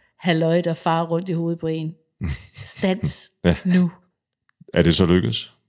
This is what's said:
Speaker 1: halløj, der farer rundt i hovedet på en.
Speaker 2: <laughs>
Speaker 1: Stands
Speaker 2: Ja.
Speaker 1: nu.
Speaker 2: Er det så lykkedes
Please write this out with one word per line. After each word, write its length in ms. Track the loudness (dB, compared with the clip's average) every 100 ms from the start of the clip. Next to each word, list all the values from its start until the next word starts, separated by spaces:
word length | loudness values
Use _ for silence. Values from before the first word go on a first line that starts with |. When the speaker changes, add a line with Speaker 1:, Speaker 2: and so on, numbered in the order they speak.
| _ _
Speaker 1:
halløj, 420 | 0 2 2 2
der 140 | 0
farer 320 | -2 -2 -2 -2
rundt 220 | -4 -4
i 40 |
hovedet 260 | -4 -4 -4
på 80 | -4
en. 280 | -4 -6 -10 _ -10
Speaker 2:
<laughs> 60 | -8 -8 -10 -18 -14 -4
Speaker 1:
Stands 540 | -2 -2 -4 -6 -12 _
Speaker 2:
Ja. 120 | 0 0
Speaker 1:
nu. 260 | 2 2 2 -4 _ _ _ _ _ _ -4
Speaker 2:
Er 80 | 2
det 140 | 4 4
så 100 | 4
lykkedes 460 | 4 2 -4 -10 _